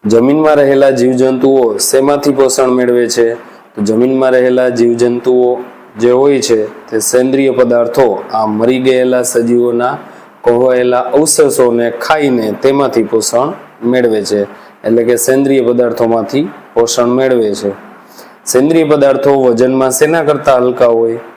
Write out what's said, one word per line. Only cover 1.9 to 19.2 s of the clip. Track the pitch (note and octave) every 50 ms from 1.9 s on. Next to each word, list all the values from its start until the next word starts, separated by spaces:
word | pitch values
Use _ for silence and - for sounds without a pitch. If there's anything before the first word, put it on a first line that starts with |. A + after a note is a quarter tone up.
| - C3 C3+ C#3+ C#3+ C#3+ C#3+ D3
પોષણ | C3+ C3 C3+ C3 - - C3+ B2+ B2+
મેળવે | B2+ B2 B2 A#2+ B2 A#2+ A2+ A#2
છે? | A#2+ A#2 A#2 A#2 A#2 - - - - - - _
તો | - G#2 G#2
જમીનમાં | A2 A2 B2 C3 C3 C3 C3+ C3
રહેલા | B2+ B2+ B2 B2+ B2 B2+ B2+ B2+ A2+ A2+
જીવજંતુઓ | A#2 A#2+ A#2 A#2 B2 A#2+ A#2+ A#2+ A#2+ B2+ B2+ B2+ B2 B2 B2+ B2+ B2 - - - - - - G#2+
જે | A2+ A#2+
હોય | B2 B2+ C3+ C#3+ C#3 C3+
છે | - - A#2 A2 G#2+ G#2 - - - -
તે | - A2+
સેન્દ્રિય | G#2+ - - B2+ B2+ C3 C3 C#3 C#3 C3+
પદાર્થો, | C3 B2 B2+ A#2+ A#2+ A#2+ A#2 - - C#3+ C3+ A#2 G2 F2 - -
આ | - A2 A2
મરી | G#2+ G#2+ G#2+ A2+ A#2+ C3 C3 B2+
ગયેલા | C3 B2+ B2+ B2+ B2+ B2+ B2+ B2 B2
સજીવોના | - A#2+ A#2 A#2 A#2+ A#2+ A#2+ A#2+ A#2+ A#2 B2 B2+ C#3 - - - - - - - - -
કોહવાયેલા | - A#2+ A#2+ A#2+ B2+ B2+ B2+ B2 B2 B2 B2 B2 B2 - - C#3+
અવશેષોને | D#3 D#3 - - D3+ C#3 A#2+ C#3 B2+ A#2+ A#2 A#2 A#2+ A#2 A#2 - -
ખાઈને | - D#3 D#3 D3 C#3 B2+ A#2+ G#2+ G#2+ G#2 G#2
તેમાંથી | - C3+ C#3 C#3 C#3 B2+ - A#2+ A2 -
પોષણ | - A2+ G#2 - - A#2 C3+ D#3 G3 - - - - _ A2+ A#2+
મેળવે | B2 B2+ B2 A#2 A2 G#2+ G2 F#2+
છે, | G#2 G#2 G2+ G2+ - - - - - _ -
એટલે | G#2+ A2+ A#2+ A#2
કે | A#2 B2
સેન્દ્રિય | A2+ - - C3 C3+ C#3 C#3 C#3 C3+ A#2+ A#2
પદાર્થોમાંથી | B2 A#2+ B2 A#2 A#2 - A#2+ A2+ A2+ A2+ G#2+ - - C3+ D#3 G3 - - - - -
પોષણ | A#2 A#2 A#2 - - A#2+ A#2+ B2 B2+
મેળવે | C3 C3 B2+ A#2+ A2+ G#2+ G2+ G2+
છે. | G#2+ G2+ G2 - - - - - - - - - - - - _ _
સેન્દ્રિય | - - B2+ C#3 D3+ E3 E3 D#3+ D3
પદાર્થો | D3+ D3 C#3 C#3 C3 -